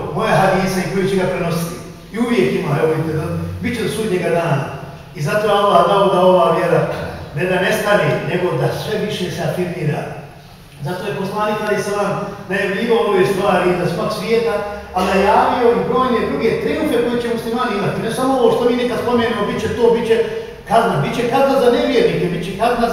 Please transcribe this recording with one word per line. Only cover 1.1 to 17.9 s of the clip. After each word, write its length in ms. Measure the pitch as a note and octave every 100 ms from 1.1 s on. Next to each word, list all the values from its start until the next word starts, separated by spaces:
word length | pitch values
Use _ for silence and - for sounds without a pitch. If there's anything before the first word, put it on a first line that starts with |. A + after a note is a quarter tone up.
| F#3+
ga 60 |
prenositi. 520 | F#3 F3 E3+ E3 E3+ - - - -
I 60 | G#3+
uvijek 360 | A#3+ G#3 -
ima, 220 | F3+ D#3 C#3+
evo 120 | D#3+
vidite, 220 | D#3 D#3+ D3+
da, 80 | E3+ E3 - -
bit 140 | A#3+ A#3
će 60 |
do 60 | F#3
sudnjega 400 | A3 G#3+ F3+ F3
dana. 340 | E3+ E3 C#3+ - - - - - F#3
I 60 |
zato 240 | D3+ G#3+ G#3+
je 60 |
Allah 340 | G#3 G3+ - G#3
dao 260 | G3 F#3+
da 60 | F#3
ova 360 | F#3 F3+ E3 -
vjera 280 | F3+ D3 - - - - - C#3+
ne 80 |
da 160 | F3+ F#3
nestane, 600 | G3+ A3 G#3 G#3 D3 E3 -
nego 280 | E3+ F3 D#3
da 120 | -
sve 260 | - A3 G3
više 320 | G#3 G3 F3
se 120 | -
afirmira. 600 | D#3+ F3+ F3 - D3 A#2 - - - - - - - -
Zato 240 | D#3 F3+ G#3
je 120 | F#3+
poslanik, 360 | F#3+ G#3 G#3+ G#3+ G#3
alejhi 160 | G3
selam, 300 | G3 G3+ G3 D3 - - -
najavljivao 500 | F#3+ G3 G#3+ A#3 A3+
ove 280 | - F#3 F#3
stvari 440 | F#3+ G3+ F#3 F3+ F3
za 140 | F3+
smak 180 | G#3+ G#3+
svijeta, 420 | - A3 A3+ - D#3 D3+ - -
a 100 | F#3
najavio 640 | F#3+ F#3+ G3 - - B3 A#3
i 160 | A#3 -
brojne 320 | A#3+ B3+ A3+ G3+
druge 320 | - A3+ -
triumfe 340 | - D#4 D4+ A#3+
koje 180 | A#3+ A#3+
će 120 | A#3 A3
muslimani 360 | A3+ A#3 A#3 G3+
imati. 260 | F#3